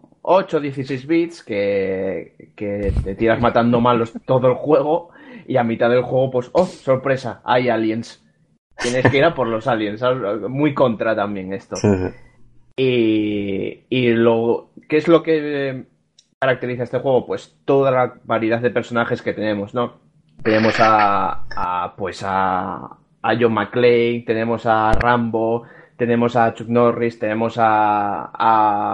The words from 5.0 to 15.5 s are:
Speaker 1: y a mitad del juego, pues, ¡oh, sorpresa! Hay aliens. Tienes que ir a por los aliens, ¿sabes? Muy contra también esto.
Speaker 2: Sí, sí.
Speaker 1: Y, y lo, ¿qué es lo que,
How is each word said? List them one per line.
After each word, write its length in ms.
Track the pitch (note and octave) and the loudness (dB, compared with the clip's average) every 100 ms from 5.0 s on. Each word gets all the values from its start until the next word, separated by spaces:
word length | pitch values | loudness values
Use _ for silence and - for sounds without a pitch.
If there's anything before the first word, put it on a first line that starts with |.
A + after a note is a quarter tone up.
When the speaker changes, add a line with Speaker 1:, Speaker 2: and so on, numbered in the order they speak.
| - - - A#3 - | -4 -20 -20 -16 -4
Speaker 1:
y 100 | B2+ | -2
a 60 | A#2 | 0
mitad 240 | G#2+ A#2+ | 0 2
del 120 | B2+ | 2
juego, 300 | B2 C3 C3 | 2 0 0
pues, 180 | B2 B2 | -2 -2
¡oh, 120 | E3 F#3 | 0 0
sorpresa! 760 | - - C3 C3+ C3 A#2+ G2+ | -2 -2 0 0 -4 -6 -8
Hay 240 | - B2 B2 | -2 0 2
aliens. 520 | A2+ A2 A2+ A#2 - _ _ _ _ _ - | 0 0 -2 -8 -16 _ _ _ _ _ -8
Tienes 240 | A#2+ B2+ B2 | -4 2 2
que 60 | C3+ | 4
ir 60 | D#3+ | 2
a 100 | D#3+ | 0
por 120 | A#2 | -2
los 200 | A2 C3 | -2 -2
aliens, 320 | A2+ G#2 G#2 | -2 -2 -2
¿sabes? 420 | B2 C3 G2+ A2 G2+ | -2 -2 -4 -4 -4
Muy 240 | C3+ D3+ | -2 -2
contra 420 | C#3+ C3 G2+ A2+ G#2+ | 2 0 2 -2 -2
también 360 | G2+ G2+ F#2 | -2 -6 -8
esto. 220 | G2 - G2+ | -10 -10 -2
Speaker 2:
Sí, 120 | G#2 F#2 | 2 2
sí. 200 | F#2 - - _ - _ _ - | -2 -8 -20 _ -20 _ _ -2
Speaker 1:
Y, 1080 | C3 B2 A2+ A2 G#2+ G#2 G2+ G2 G2+ - - | 0 2 2 0 -2 -4 -4 -6 -8 -10 -6
y 240 | B2+ B2 | 0 2
lo, 580 | A2+ A#2 A2+ A#2 A2 - - - | 4 4 2 0 -2 -6 -20 -4
¿qué 80 | D3+ | 0
es 100 | D#3+ | 4
lo 140 | D#3+ | 4
que, 480 | D#3+ D#3 D3 | 4 -2 -2